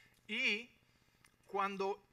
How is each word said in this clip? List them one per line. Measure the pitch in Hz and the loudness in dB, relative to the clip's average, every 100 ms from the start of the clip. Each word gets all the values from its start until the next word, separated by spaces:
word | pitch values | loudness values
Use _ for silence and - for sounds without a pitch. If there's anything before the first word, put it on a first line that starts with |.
| - _ - | -20 _ -8
Y | 226 254 214 247 _ _ _ _ _ - _ - | -2 0 0 -4 _ _ _ _ _ -20 _ -4
cuando | 196 196 190 196 202 - | 0 0 0 -2 -2 -8